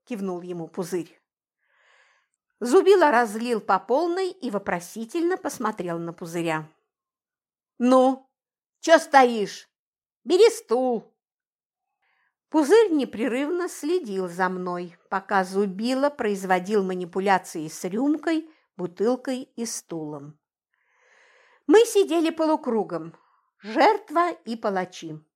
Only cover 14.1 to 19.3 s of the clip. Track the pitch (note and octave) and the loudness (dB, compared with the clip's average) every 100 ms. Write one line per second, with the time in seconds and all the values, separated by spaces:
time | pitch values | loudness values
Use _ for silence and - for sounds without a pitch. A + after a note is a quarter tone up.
14.1 | F#3+ F3+ E3+ F#3 F#3 F3+ F3 F3+ - - | -6 -6 -2 -2 -2 -6 -8 -10 -16 -8
15.1 | G3 - G3+ F#3 F#3+ G#3 F#3 A#3 C4 C#4+ | -8 -2 0 0 0 -2 -2 -2 0 0
16.1 | D4 G3+ G3 F#3+ F#3 F3+ G#3+ F#3+ F#3 F3+ | 0 -4 -2 0 0 0 -2 0 -4 -6
17.1 | F#3+ G3 F#3 - F3 D#3 - F#3 G3+ C#4 | -4 2 2 0 -10 -10 -8 -8 -2 -2
18.1 | D4+ E4+ D#4+ D#4+ _ _ - F3 F3 G#3 | -2 -2 -4 -4 _ _ -10 -10 -2 -2
19.1 | B3+ B3+ | -2 -4